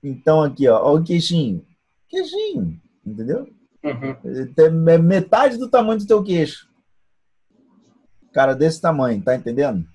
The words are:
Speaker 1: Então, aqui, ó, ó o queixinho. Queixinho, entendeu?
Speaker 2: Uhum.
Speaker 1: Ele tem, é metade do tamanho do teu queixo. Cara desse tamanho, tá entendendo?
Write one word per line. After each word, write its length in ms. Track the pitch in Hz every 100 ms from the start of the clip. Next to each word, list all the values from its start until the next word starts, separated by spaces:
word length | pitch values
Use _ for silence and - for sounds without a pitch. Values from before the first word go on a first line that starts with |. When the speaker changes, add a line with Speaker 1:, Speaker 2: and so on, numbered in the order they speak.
Speaker 1:
Então, 400 | 143 131 - 156
aqui, 240 | 151 135 135
ó, 140 | 110
ó 120 | 127 156
o 80 |
queixinho. 600 | 165 175 165 170 131 90 - _ _ _ _
Queixinho, 720 | 359 320 370 427 320 185 80 _ _ 101
entendeu? 420 | 107 113 208 277 _ _ _
Speaker 2:
Uhum. 320 | 147 123 135 131
Speaker 1:
Ele 220 | 127 127 131
tem, 180 | - 160
é 320 | 165 160 165
metade 600 | 165 190 - 220 277 233
do 120 | 247
tamanho 300 | 254 220 220
do 80 | 202
teu 160 | 214
queixo. 460 | 196 175 147 - _ _ _ _ _ _ _ _ _ _ _ _ _ _ _ _ _
Cara 220 | - 135
desse 280 | 127 156 160
tamanho, 400 | 175 151 127 107
tá 140 | 95 127
entendendo? 500 | 117 120 143 101 80